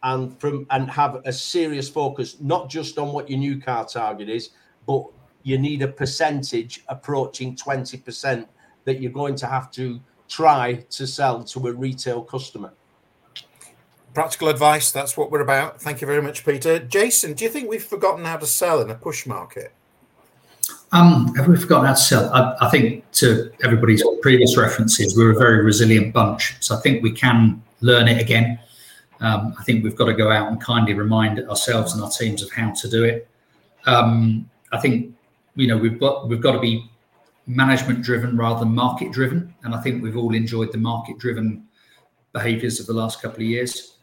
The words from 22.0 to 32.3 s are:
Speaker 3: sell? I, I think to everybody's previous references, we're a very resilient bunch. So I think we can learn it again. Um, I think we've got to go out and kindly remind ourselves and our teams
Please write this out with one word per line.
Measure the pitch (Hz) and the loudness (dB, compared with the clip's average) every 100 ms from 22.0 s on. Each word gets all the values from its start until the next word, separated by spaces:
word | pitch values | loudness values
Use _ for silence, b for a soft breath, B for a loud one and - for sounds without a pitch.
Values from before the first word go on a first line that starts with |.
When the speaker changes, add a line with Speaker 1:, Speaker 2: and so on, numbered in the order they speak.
Speaker 3:
sell? | - 123 - | 4 2 2
I, | 127 127 - | 2 2 0
I | - | 2
think | 147 113 - - | 4 2 0 -6
to | - 131 113 - - | 2 4 2 -2 -2
everybody's | 123 113 113 107 - - | 2 4 6 4 4 2
previous | 139 127 120 120 | 6 6 6 6
references, | 110 - 110 - 101 110 | 2 2 0 2 2 6
we're | 113 | 6
a | 107 | 6
very | 120 110 107 | 6 6 6
resilient | 104 113 110 101 | 4 6 6 4
bunch. | 123 101 104 - - | 2 0 0 -4 -4
So | - 104 | -4 -2
I | |
think | 143 120 | 0 2
we | 110 | 0
can | 113 127 117 113 98 - _ | 0 2 6 6 4 -8 _
learn | 120 120 117 | 4 6 6
it | 117 | 4
again. | 113 113 117 120 b b b b b _ | 2 2 2 -2 b b b b b _
Um, | 113 107 110 - | -2 -2 -4 -8
I | |
think | - 117 | -2 0
we've | 110 - | 0 0
got | 117 | 0
to | |
go | 110 107 | 2 4
out | 110 107 | 2 0
and | 110 | -6
kindly | - 117 110 | -2 0 2
remind | 101 104 110 107 104 - | 0 0 2 2 -2 -6
ourselves | 104 - 117 101 | -6 -2 -2 -2
and | 98 | -4
our | 123 | -6
teams | - 113 | -4 -4